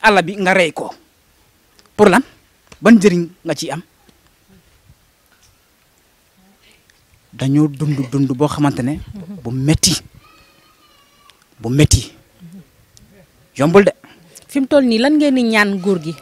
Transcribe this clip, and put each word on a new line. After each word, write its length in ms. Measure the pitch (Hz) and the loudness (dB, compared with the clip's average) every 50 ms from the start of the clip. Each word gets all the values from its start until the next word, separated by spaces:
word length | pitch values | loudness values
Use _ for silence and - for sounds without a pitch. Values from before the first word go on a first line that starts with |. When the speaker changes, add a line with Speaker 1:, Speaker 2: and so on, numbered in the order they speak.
| - | 0
Speaker 1:
àll 200 | 220 208 190 170 | 2 2 2 0
bi 140 | 165 202 | -2 -4
nga 160 | 202 190 175 190 | -4 -2 0 0
rey 180 | 190 180 156 143 | 2 0 -2 -4
ko. 200 | - 123 - - - _ _ _ _ _ _ _ _ _ _ _ _ _ _ _ _ _ _ _ | -8 -12 -14 -14 -18 _ _ _ _ _ _ _ _ _ _ _ _ _ _ _ _ _ _ _
Pour 120 | - 208 202 | 0 2 2
lan? 100 | 180 233 - - - _ _ _ _ _ _ _ - - 151 | 2 2 0 -4 -10 _ _ _ _ _ _ _ -14 -2 2
Ban 100 | 208 233 | 4 4
njëriñ 360 | 220 180 208 180 175 170 160 180 _ - | 6 6 2 0 0 -2 -6 -10 _ -8
nga 100 | 165 151 | -8 -8
ciy 160 | - - 131 | -6 -8 -10
am? 120 | 135 165 180 _ _ _ _ _ _ _ _ _ _ _ _ _ 190 185 _ _ _ _ _ _ _ _ _ _ _ _ _ _ _ _ _ _ _ _ _ _ _ _ _ _ _ _ _ _ _ _ _ _ _ 190 185 190 202 _ _ _ _ _ _ _ _ _ _ _ _ _ _ _ - | -10 -12 -12 _ _ _ _ _ _ _ _ _ _ _ _ _ _ _ _ _ _ _ _ _ _ _ _ _ _ _ _ _ _ _ _ _ _ _ _ _ _ _ _ _ _ _ _ _ _ _ _ _ _ _ _ _ _ _ _ _ _ _ _ _ _ _ _ _ _ _ _ _ -12
Dañoo 360 | 120 131 135 139 147 151 151 | -6 -4 0 0 2 0 0
dund 280 | 143 127 156 151 147 139 135 123 | -2 -4 -4 -4 -4 -4 -4 -4
dund 180 | 131 139 139 131 135 | -2 -2 -2 -2 -2
boo 160 | 123 151 143 | -2 -2 -2
xamante 320 | - - 147 143 131 127 123 | -2 -2 -2 -2 -2 -2 -6
ne 160 | 127 151 170 - - - 208 175 165 202 185 123 | -6 -8 -8 -12 -14 -16 -16 -16 -16 -16 -14 -12
bu 80 | 120 | -10
metti, 460 | 123 131 135 143 160 - - - 156 - - - - - - _ _ _ _ _ _ _ _ 1077 1077 _ 1077 1077 _ _ _ _ _ _ _ - - _ _ _ _ - | -8 -4 -2 -2 0 0 0 -2 -4 -4 -8 -12 -20 -20 -20 _ _ _ _ _ _ _ _ _ _ _ _ _ _ _ _ _ _ _ _ -20 -20 _ _ _ _ -12
bu 80 | 113 113 | -8 -2
metti. 420 | 127 143 151 - - - 113 - - - _ _ _ _ 180 165 175 196 - _ _ _ _ _ _ _ - - _ - - _ _ _ _ _ _ | 2 2 4 4 4 2 0 -4 -12 -20 _ _ _ _ -20 -20 -20 -20 -20 _ _ _ _ _ _ _ -20 -20 _ -20 -20 _ _ _ _ _ _
Yombul 280 | - 131 156 170 202 202 | -2 0 4 4 4 4
de. 80 | - - - - - - - _ _ - - - - | 4 2 -4 -8 -20 -20 -20 _ _ -20 -20 -20 -8
Speaker 2:
Fi 120 | - 285 | -4 -4
mu 60 | 269 | -2
toll 180 | 254 311 285 269 | 0 2 2 2
nii, 140 | 247 226 220 | 2 2 2
lan 180 | 240 285 311 | 2 2 2
ngeen 180 | 302 302 294 262 | 2 2 2 2
di 80 | 254 240 | 2 0
ñaan 320 | 226 220 214 208 202 196 | 0 2 0 0 0 -2
nguur 260 | 190 175 202 196 180 151 | -2 -2 -2 -2 -2 -4
gi? 120 | 160 156 - | -8 -12 -12